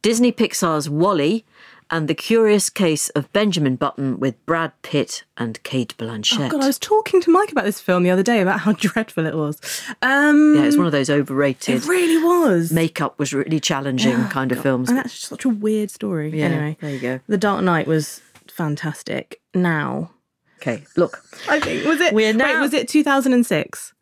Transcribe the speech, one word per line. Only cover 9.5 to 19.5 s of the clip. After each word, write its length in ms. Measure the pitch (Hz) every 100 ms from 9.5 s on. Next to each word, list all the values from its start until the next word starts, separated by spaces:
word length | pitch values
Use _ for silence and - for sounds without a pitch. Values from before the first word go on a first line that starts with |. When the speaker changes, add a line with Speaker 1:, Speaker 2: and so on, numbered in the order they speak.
| 151 - - - 247
Speaker 2:
Um, 540 | 254 277 294 294 302 302
Speaker 1:
Yeah, 80 |
it's 140 | 294 294
one 80 | 170
of 60 |
those 180 | 147 135
overrated 760 | 143 139 139 143 127 - -
Speaker 2:
It 20 | 302
really 360 | 370 339 330
was. 480 | 330 349 311 175 165
Speaker 1:
makeup 480 | 160 165 - 147 _
was 140 | 139
really 260 | 139 - 156
challenging 560 | - 139 139 127 - 123
Speaker 2:
Oh, 120 | 220
Speaker 1:
kind 200 | 139 131
of 80 | 123
Speaker 2:
God. 40 |
Speaker 1:
films. 260 | 139 127 127
Speaker 2:
And 80 | 247
that's 160 | 254
just 120 | - -
such 180 | - 269
a 40 |
weird 420 | 214 208 214 208
story. 400 | - 208 170 151
Speaker 1:
Yeah, 140 | 156 147
Speaker 2:
Anyway, 320 | 160 151 156
Speaker 1:
there 100 | 151
you 80 | 135
go. 200 | 123 131 -
Speaker 2:
The 100 | 208
Dark 260 | 208 196
Knight 220 | 185 170 147
was 360 | 156 151 - _ _ -
fantastic. 960 | - 156 147 156 151 - - - - _